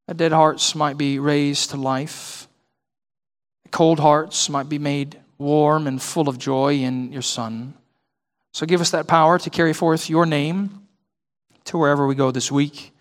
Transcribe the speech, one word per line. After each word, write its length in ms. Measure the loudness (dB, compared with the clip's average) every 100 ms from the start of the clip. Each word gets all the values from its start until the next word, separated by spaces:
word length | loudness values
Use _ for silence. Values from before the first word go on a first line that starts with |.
| -12
that 120 | -2
dead 140 | 2
hearts 420 | 4 4 2 -4
might 240 | -2 -4 -2
be 200 | -2 0
raised 520 | 0 2 0 -2 -4
to 80 | -4
life, 680 | -4 -4 -6 -12 -16 -18 -20 _ _ _ _ _ _ _ _ _ _ _ _
cold 280 | 0 2 4
hearts 520 | 4 2 0 -4 -4
might 180 | -4 -6
be 100 | -6
made 400 | -4 -4 -6 -10 _ -8
warm 480 | 0 2 4 2 0
and 160 | -6
full 260 | -6 -2 -2
of 80 | -2
joy 380 | -2 0 2
in 360 | 0 -2 -4 -6
your 120 | -8
Son. 500 | -8 -6 -8 -10 -12 -16 _ _ _ _ _ _ _
So 140 | -8 -2
give 160 | 0
us 80 | 0
that 160 | -2 2
power 320 | 4 6 4
to 100 | 0
carry 240 | 0 0
forth 380 | 2 0 0 0
your 160 | 2 2
name 600 | 2 0 -2 -4 -8 _ _ _ _ _ _ _ _
to 140 | -6 2
wherever 280 | 2 4 2
we 80 |
go 160 | 2 0
this 220 | 0 -2
week, 400 | 0 0 -2 -20 _